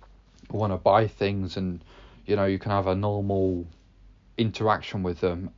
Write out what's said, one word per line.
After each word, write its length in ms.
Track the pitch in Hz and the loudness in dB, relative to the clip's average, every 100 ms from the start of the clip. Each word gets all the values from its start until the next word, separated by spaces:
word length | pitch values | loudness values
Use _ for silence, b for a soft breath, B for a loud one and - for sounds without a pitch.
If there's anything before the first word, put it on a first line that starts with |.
| - - _ - - | -20 -20 _ -20 -10
wanna 280 | 101 104 92 | -4 -2 0
buy 300 | 107 101 107 | 4 4 4
things, 500 | - 101 101 92 98 | 0 0 0 -4 -4
and, 260 | 92 87 - b b b b | -4 -6 -12 b b b b
you 120 | 101 | 2
know, 80 | 98 | 2
you 140 | 95 | 0
can 120 | - | 0
have 160 | 101 95 | 0 2
a 80 | 95 | 0
normal 720 | 104 104 101 98 95 90 85 - - - - - _ - | 0 -2 0 0 0 0 -6 -16 -20 -20 -20 -20 _ -2
interaction 640 | 117 - 110 98 - 104 | -2 0 2 0 -2 -6
with 160 | 90 85 | -4 -2
them 320 | 92 87 95 | -2 -2 -8